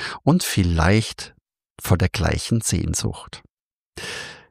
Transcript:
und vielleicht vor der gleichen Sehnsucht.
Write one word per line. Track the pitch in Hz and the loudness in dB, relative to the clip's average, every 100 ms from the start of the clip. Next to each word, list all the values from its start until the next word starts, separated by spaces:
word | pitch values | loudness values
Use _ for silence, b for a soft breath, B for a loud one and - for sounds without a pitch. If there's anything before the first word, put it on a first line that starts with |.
| B B | B B
und | - 175 | 2 2
vielleicht | - - 87 82 82 107 110 - - _ _ _ _ - | 2 2 2 4 4 4 2 -8 -16 _ _ _ _ -8
vor | - 87 | 0 2
der | 90 | 2
gleichen | - 80 78 - 117 | 0 -2 -2 0 -2
Sehnsucht. | - 87 80 - 110 - - - _ _ _ _ _ - B B B B B | 0 -2 -2 -2 -4 -6 -14 -18 _ _ _ _ _ -14 B B B B B